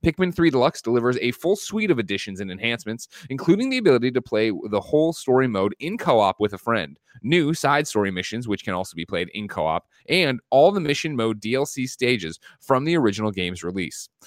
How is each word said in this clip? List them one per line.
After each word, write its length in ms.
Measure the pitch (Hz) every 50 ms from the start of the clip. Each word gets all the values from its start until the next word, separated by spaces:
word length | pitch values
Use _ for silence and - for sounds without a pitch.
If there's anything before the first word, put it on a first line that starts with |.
| -
Pikmin 300 | 170 160 - 185 180 170
three 160 | - 170 165
Deluxe 320 | 131 131 123 151 - - -
delivers 340 | 117 120 123 117 127 127 123
a 120 | - 120
full 260 | 120 - - 170 202
suite 340 | 196 - - 196 220 214 202
of 80 | 165 120
additions 420 | 104 87 101 95 - - 95 92
and 100 | 101 95
enhancements, 580 | 90 95 110 117 117 117 - 107 110 117 - - - - - -
including 400 | 135 135 - - 170 202 247 269
the 80 | 262 254
ability 320 | 226 185 135 120 117 127
to 100 | 123 127
play 300 | 117 - - 107 110 113 101 82 - 104
the 100 | 104 101
whole 340 | - - - 151 156 165 160
story 320 | - - - 127 131 131
mode 280 | 127 110 98 95 104 104 _
in 180 | 135 160 208
co-op 440 | 233 - 160 139 113 104 95 95 _
with 120 | 104 104 98
a 60 | 92
friend, 400 | - 117 117 110 85 71 71 _ _ _ _ - -
new 320 | 110 156 180 160 143 165
side 320 | - - 139 143 147 151
story 240 | - - 107 104 98
missions, 380 | 92 90 92 - - 117 123 113
which 160 | 104 95 -
can 100 | - 95
also 220 | 90 92 - -
be 100 | 82 82
played 240 | - - 85 90 87 -
in 160 | 101 107 101
co-op, 380 | - 98 78 80 78 - _ _ _ _ _ -
and 300 | 151 180 180 143 131 120 _ _
all 220 | - 135 147 180 202
the 80 | 202
mission 360 | 165 147 143 - - 160 151
mode 240 | 123 113 113 110 107
D 140 | 104 110 120
L 100 | 131 143
C 220 | - - - 127
stages 520 | 127 - - 123 123 127 113 87 80 82 - _ - - _
from 240 | _ - 135 127 135
the 120 | 156 170
original 340 | 165 139 110 98 101 107 107
game's 340 | 101 95 90 87 92 90 -
release. 460 | 87 90 98 90 76 - - - - _ _ _